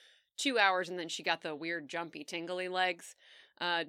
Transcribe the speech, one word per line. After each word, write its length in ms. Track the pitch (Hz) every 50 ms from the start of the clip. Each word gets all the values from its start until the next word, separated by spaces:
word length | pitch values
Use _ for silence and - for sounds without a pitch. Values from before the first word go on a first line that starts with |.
| - - - _ _ _ _
two 220 | - - 277 254 226
hours 300 | 202 196 185 185 180 165
and 100 | 185 180
then 100 | 170 165
she 140 | - -
got 200 | 160 180 170 160
the 120 | - 165 156
weird 340 | 143 160 165 170 170 151 131
jumpy 360 | - 170 170 165 165 156 147
tingly 440 | - 185 170 165 170 180 180 185 180
legs. 460 | 180 185 185 180 180 170 - - - _ - - - - - - _ -
Uh, 240 | - 175 175 170 165